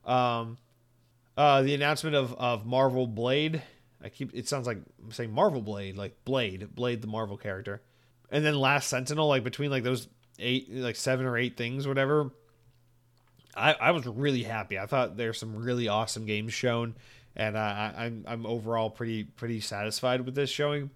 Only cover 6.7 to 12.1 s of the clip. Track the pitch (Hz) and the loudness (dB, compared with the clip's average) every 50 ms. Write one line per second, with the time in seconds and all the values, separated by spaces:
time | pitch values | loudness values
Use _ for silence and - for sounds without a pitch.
6.7 | - - 123 123 120 113 117 107 107 110 113 101 101 90 - 104 95 95 104 101 | -6 -2 -2 -2 -2 -2 -4 -6 -4 -4 -4 -6 -8 -8 -6 -6 -6 -6 -6 -8
7.7 | 101 101 _ _ _ _ _ _ _ _ _ _ - 147 151 151 151 139 135 131 | -10 -10 _ _ _ _ _ _ _ _ _ _ 0 2 2 4 2 4 4 4
8.7 | 143 139 - - 139 127 131 127 151 151 156 151 139 131 113 127 - - 143 143 | 4 2 0 0 -2 -2 -2 -2 0 2 4 4 4 4 2 -2 -4 -2 -2 0
9.7 | 139 131 113 123 127 117 110 - _ _ _ _ _ - 101 123 127 131 131 - | 0 0 2 0 0 0 -2 -10 _ _ _ _ _ -6 -2 0 0 0 -2 -6
10.7 | 107 131 127 120 107 - - 135 131 131 131 127 120 117 123 123 - - 120 117 | -8 -6 -4 -4 -4 -2 0 0 0 2 0 0 0 0 0 -2 -2 -4 -6 -4
11.7 | 127 139 139 139 135 139 135 135 | -4 -4 -2 0 2 2 2 4